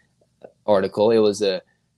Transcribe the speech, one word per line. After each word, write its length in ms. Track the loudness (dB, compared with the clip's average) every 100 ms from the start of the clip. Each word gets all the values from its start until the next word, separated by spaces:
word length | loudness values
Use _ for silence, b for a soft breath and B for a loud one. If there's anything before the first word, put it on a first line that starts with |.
| _ _ _ _ -20 _
article. 460 | -2 0 0 -2 2
It 80 | 2
was 240 | 2 0
a 180 | -4 -4 -10 _ _